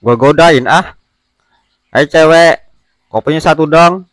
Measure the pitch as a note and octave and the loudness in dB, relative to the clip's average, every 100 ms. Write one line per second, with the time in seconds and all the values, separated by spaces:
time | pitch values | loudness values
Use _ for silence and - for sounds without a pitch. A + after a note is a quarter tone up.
0 | G#2+ A#2+ C3 D3+ E3+ D3 B2 D#3 F#3 - | -2 -2 0 2 2 2 0 -4 -4 -14
1 | _ _ _ _ _ _ _ _ _ - | _ _ _ _ _ _ _ _ _ -4
2 | D3 E3 D#3+ E3 E3+ - _ _ _ _ | -2 0 2 4 2 0 _ _ _ _
3 | _ A2 B2+ D#3 D#3+ D#3 D#3 D#3+ E3+ F#3 | _ -8 -6 -4 -4 -2 0 2 2 0
4 | F#3 | -14